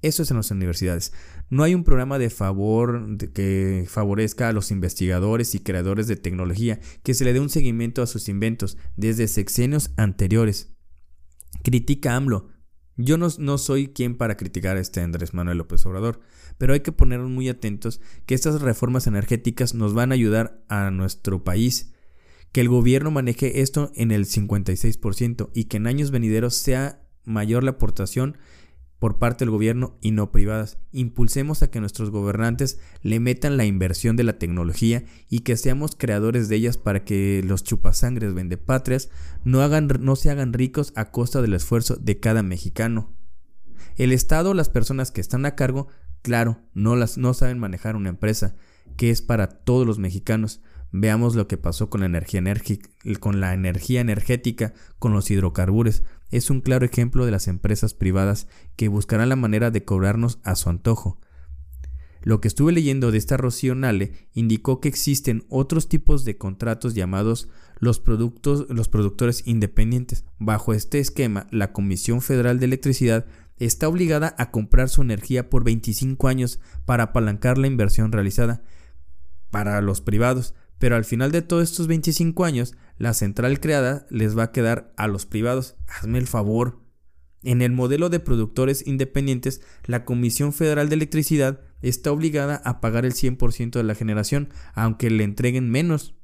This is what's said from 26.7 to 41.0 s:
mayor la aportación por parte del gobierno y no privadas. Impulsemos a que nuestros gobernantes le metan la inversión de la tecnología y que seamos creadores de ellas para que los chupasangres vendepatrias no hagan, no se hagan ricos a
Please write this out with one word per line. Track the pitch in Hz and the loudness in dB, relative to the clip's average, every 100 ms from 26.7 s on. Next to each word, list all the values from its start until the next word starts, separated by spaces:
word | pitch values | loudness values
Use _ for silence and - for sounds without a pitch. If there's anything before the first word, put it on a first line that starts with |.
| 127 139 - - - | 0 -2 -8 -20 -20
mayor | - 110 107 117 | -6 -4 0 0
la | 131 | 0
aportación | 131 113 - 98 - 131 147 - - - - - _ | 2 2 2 -2 -2 -4 -6 -18 -20 -20 -20 -20 _
por | 113 101 | 0 2
parte | 120 117 | 0 0
del | 120 | -2
gobierno | 110 110 120 123 - | 0 0 0 -4 -4
y | 107 | -2
no | 107 104 | 0 4
privadas. | - 101 110 107 - - | 6 6 2 -6 -8 -10
Impulsemos | - 123 - 117 - 139 151 | -6 -6 4 4 4 -2 4
a | - | 4
que | 117 | 4
nuestros | 101 - 110 | -6 -4 -6
gobernantes | 104 101 101 113 120 135 - - - | -4 -2 0 0 0 -4 -4 -12 -8
le | - 110 | -2 0
metan | 120 123 151 139 | 0 0 0 2
la | 110 | 0
inversión | 98 92 87 117 117 | 0 -2 0 0 2
de | |
la | 120 - | 0 0
tecnología | 85 87 85 80 113 117 120 - - | -4 -2 -2 0 0 0 -4 -20 -6
y | 120 | -4
que | 117 117 | -2 -2
seamos | 131 131 151 | 2 0 0
creadores | - 117 104 110 120 110 | -4 -2 0 0 0 0
de | 110 | 0
ellas | 117 117 | 0 -2
para | - 98 | -2 -2
que | 101 98 98 98 | -2 -2 0 0
los | 95 95 | 0 -2
chupasangres | - - 98 104 123 123 107 | 0 4 6 6 4 0 -4
vendepatrias | 90 90 87 - 131 131 131 - - - - | -4 -4 -6 0 0 0 -2 -4 -10 -10 -6
no | 123 131 | 0 2
hagan, | 143 151 151 131 | 4 2 2 2
no | 131 135 | 2 4
se | - | 4
hagan | 143 127 | 4 -2
ricos | 113 127 131 143 | 0 0 0 -4
a | - | -4